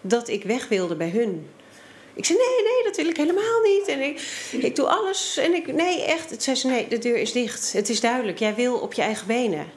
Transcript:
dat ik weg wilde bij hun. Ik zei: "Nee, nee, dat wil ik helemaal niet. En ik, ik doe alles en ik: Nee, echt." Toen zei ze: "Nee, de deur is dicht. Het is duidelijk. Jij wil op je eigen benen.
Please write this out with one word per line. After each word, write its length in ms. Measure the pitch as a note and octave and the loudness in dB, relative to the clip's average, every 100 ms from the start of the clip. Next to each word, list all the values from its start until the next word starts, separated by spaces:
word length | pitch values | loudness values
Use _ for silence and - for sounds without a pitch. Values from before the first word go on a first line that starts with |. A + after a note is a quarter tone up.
dat 280 | F#3+ A#3 A#3 | 2 0 0
ik 140 | G#3 | -4
weg 260 | F#3+ B3 A#3+ | -2 -4 0
wilde 280 | G3+ F3+ D#3+ | -2 0 -2
bij 140 | E3 | -2
hun. 400 | G3 A#3 E3+ D3 - - - - - - | 0 0 -2 -10 -20 -20 -20 -20 -20 -18
Ik 100 | - | -6
zei: 140 | - F4+ | 0 2
"Nee, 340 | B4+ B4+ G#4+ | 4 4 4
nee, 120 | B4+ | 2
dat 120 | A#4 - | 2 0
wil 120 | D#4+ | -2
ik 80 | D#4+ | 2
helemaal 440 | D4+ F#4 A4 A#4 | 2 2 2 4
niet. 260 | A4 G4 G4+ | 4 4 2
En 120 | C#4 | -2
ik, 200 | C#4 D4 - - - | -2 -4 -8 -10 -6
ik 260 | B3+ C4 - | -2 0 2
doe 100 | C#4 | 2
alles 500 | F#4+ G4 G4 - - | 2 0 -2 -4 0
en 180 | D#4+ | 2
ik: 180 | F4 D#4+ | 2 0
Nee, 320 | - F4 F4+ | 0 2 0
echt." 240 | - D#4+ - | 0 -2 -2
Toen 120 | A#3 | -6
zei 160 | - B3+ | -2 0
ze: 100 | C4 | 2
"Nee, 220 | B3+ - | 0 0
de 100 | A#3 | -2
deur 180 | A#3+ A#3 | 0 0
is 160 | G#3+ | 0
dicht. 400 | B3 A#3 - - | 0 -2 -4 -2
Het 160 | - G#3 | -2 0
is 120 | A3 | 0
duidelijk. 380 | A#3 B3 A3 E3+ | 2 0 -2 0
Jij 160 | G#3+ | -2
wil 200 | G#3 B3 | 2 0
op 180 | A#3+ - | 0 -4
je 100 | - | -2
eigen 240 | F3 G#3+ F#3 | -2 -2 -2
benen. 400 | A#3 A#3+ D#3 D#3+ | 0 0 -2 -6